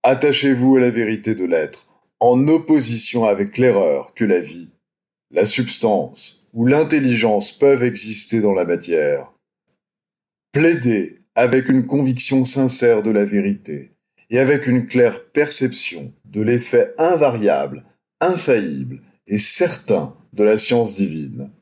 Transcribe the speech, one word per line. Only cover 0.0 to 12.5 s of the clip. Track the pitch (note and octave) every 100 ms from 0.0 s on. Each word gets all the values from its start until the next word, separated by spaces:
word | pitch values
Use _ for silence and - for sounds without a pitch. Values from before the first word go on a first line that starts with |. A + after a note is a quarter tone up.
Attachez-vous | B2 C3 D3 C3+ C#3 B2 C3
à | C3
la | B2
vérité | A2+ A2 G#2+ A2
de | G#2
l'être, | F2 E2 D2+ - - _ _ _
en | A#2+ B2+ C#3+
opposition | D#3+ D#3+ D3+ A#2 A#2 - B2
avec | A2 G2+ G2+ A#2+
l'erreur | B2+ G2+ F2 C#2 -
que | -
la | A2 F2
vie, | - E2+ D#2+ _ _ _ _ _ _
la | -
substance | G#2+ - B2 - A2+ G2 - - - - _
ou | A#2
l'intelligence | A#2+ D3 D#3 D#3 C3+ A#2 A2+ G#2 -
peuvent | - C#3 C3+
exister | B2 - A2 G#2+ - A2+
dans | G#2
la | F#2+
matière. | F2 E2+ F2 E2 D2 C#2+ C2 _ _ _ _ _ _ _ _ _ _ _ _
Plaidez | C#3 E3+ D#3+ B2 G#2+ D#2+ - _
avec | - B2 C3 C3
une | C3
conviction | - C#3+ C3 B2+ - C3+
sincère | B2